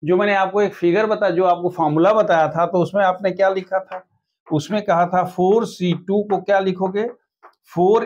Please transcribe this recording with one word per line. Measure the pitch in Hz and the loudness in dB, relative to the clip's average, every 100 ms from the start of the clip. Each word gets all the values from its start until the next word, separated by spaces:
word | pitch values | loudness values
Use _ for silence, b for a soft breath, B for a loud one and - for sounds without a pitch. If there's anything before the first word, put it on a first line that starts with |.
जो | 151 185 | 0 0
मैंने | 208 | 2
आपको | 196 190 196 | 0 0 0
एक | 202 | -2
figure | 202 175 175 220 | 0 0 2 0
बताया, | 214 202 | 0 0
जो | 175 | 2
आपको | 185 175 175 | 2 2 -2
formula | 170 156 151 175 | -2 -2 2 2
बताया | 214 208 170 156 | 4 2 2 2
था, | 160 170 | 0 0
तो | 180 | 0
उसमें | 175 202 | 0 0
आपने | 190 185 196 | 0 0 -4
क्या | 180 190 | 0 0
लिखा | 190 185 190 | 0 -4 -6
था? | 190 185 - _ _ _ _ | -6 -16 -16 _ _ _ _
उसमें | 156 147 208 | -4 -2 -6
कहा | 202 170 175 | 0 0 2
था | 180 | 0
फ़ोर | 180 - 185 220 226 | -2 0 2 2 0
सी | - 180 170 - | -4 -4 -4 -2
टू | 202 | -4
को | 208 190 | -2 -4
क्या | 190 202 | 0 0
लिखोगे, | 190 180 190 196 233 - _ _ - _ _ - | 0 -2 -4 -4 -6 -8 _ _ -20 _ _ 0
four | 180 220 | 2 2